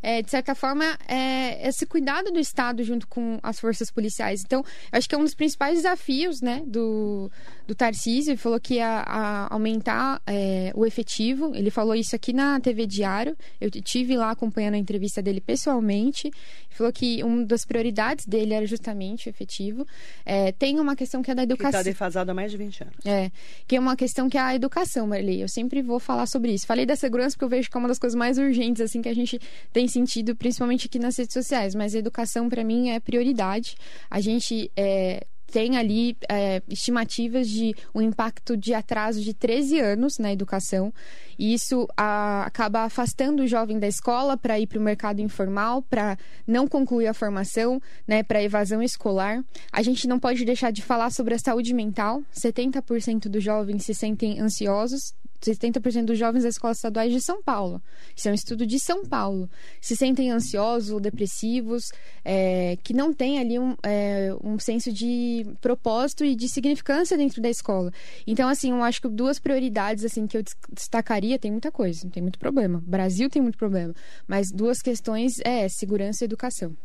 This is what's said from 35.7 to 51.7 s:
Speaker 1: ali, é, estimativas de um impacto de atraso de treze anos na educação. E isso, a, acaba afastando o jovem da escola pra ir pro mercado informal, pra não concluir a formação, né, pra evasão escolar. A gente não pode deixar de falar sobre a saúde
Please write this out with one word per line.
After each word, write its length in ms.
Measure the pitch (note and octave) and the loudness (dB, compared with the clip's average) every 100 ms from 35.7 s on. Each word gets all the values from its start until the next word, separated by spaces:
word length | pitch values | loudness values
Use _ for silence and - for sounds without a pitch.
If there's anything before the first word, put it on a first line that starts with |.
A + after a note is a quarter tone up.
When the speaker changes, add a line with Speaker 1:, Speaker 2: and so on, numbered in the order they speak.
| C4 | 2
Speaker 1:
ali, 400 | A3+ G#3+ A#3+ A#3 - | 2 2 2 0 -2
é, 320 | G3+ G3+ F#3+ - | 0 2 0 -2
estimativas 800 | G#3 - A#3+ A3+ - A#3 B3 A#3+ | -4 0 0 0 -2 0 0 0
de 260 | G#3+ A3+ G#3+ - | 2 0 0 -4
um 60 | G#3+ | 2
impacto 560 | A3 G#3+ A3+ - - A#3 | 2 2 -2 -2 -2 -2
de 160 | G3+ | 2
atraso 480 | A3+ G#3 A3 G#3+ G#3+ | 0 0 0 0 0
de 140 | G#3 | -2
treze 440 | G#3 A#3+ A#3 C#4 D#4 | 0 2 4 4 4
anos 380 | A3+ G#3 C4 - | 4 4 2 2
na 140 | G#3+ | 0
educação. 640 | G3+ G3 G3 F#3+ F#3+ G3 - - - - - | 0 0 -2 0 0 0 -2 -8 -8 -8 -2
E 140 | G#3 | 2
isso, 340 | A3+ - B3+ A#3+ - | 2 2 0 0 0
a, 480 | G#3 G#3 G#3 G3+ | 2 2 2 0
acaba 400 | G3 - A3 G#3+ | -2 0 0 2
afastando 580 | A3+ - A#3+ - C4+ D4 | 0 0 -2 2 2 4
o 40 | C4 | 4
jovem 320 | A#3 A3+ G#3+ | 2 2 0
da 100 | G3+ | 0
escola 480 | G3+ - A#3+ C#4 C4+ | 0 0 2 2 2
pra 220 | A#3+ G#3+ | 2 2
ir 100 | G#3+ | 2
pro 120 | A3 | 2
mercado 400 | G#3+ G#3 G#3 G3+ | 0 2 0 0
informal, 600 | G#3+ - F#3+ G3 A3 B3+ | -2 0 -2 0 0 0
pra 340 | C4 B3 G#3 F#3+ - - - | 0 0 0 -2 -6 -6 0
não 200 | A#3 C4+ | 2 4
concluir 420 | D4 C4+ A#3+ A3+ | 2 2 4 2
a 60 | |
formação, 680 | A3 G#3+ G3 G3 - A#3 C4 - - - | 2 -2 0 0 2 2 0 -2 -6 2
né, 160 | G#3+ | 2
pra 200 | G#3+ G#3+ | 4 2
evasão 400 | G#3 G#3 G#3 A3 | 4 2 2 2
escolar. 640 | A#3+ - A3+ F#3+ F#3+ A3+ C4 - - | 0 0 0 2 0 -2 -4 -6 -2
A 120 | - | 2
gente 240 | A3+ B3+ B3 | 2 2 2
não 120 | B3 | 2
pode 260 | B3+ B3 | 2 0
deixar 260 | A#3+ B3 B3 | 2 2 2
de 100 | G#3 | 0
falar 300 | - A#3+ A#3 | 0 2 2
sobre 240 | - A#3 | 0 0
a 40 | A#3 | 0
saúde 360 | - A#3 A#3 | 2 0 2